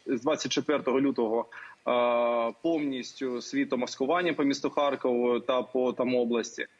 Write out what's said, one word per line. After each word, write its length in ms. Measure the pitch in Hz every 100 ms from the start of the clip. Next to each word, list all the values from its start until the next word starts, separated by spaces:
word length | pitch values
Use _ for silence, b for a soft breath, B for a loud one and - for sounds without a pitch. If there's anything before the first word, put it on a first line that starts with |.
| -
з 160 | 123
двадцять 300 | 135 147 139
четвертого 500 | 147 135 143 139 135
лютого, 440 | 139 123 113 117 -
е, 1080 | - - - 127 123 120 120 120 120 117 113
повністю 800 | 165 160 147 131 113 - 131 120
світомаскування 920 | - 139 135 127 123 - 135 175 175
по 100 | 147
місту 260 | 139 139 139
Харкову 720 | - 143 135 127 120 120 120
та 220 | 120 127
по 320 | 110 127 127
там 220 | - 123 123
області. 500 | 117 117 104 - -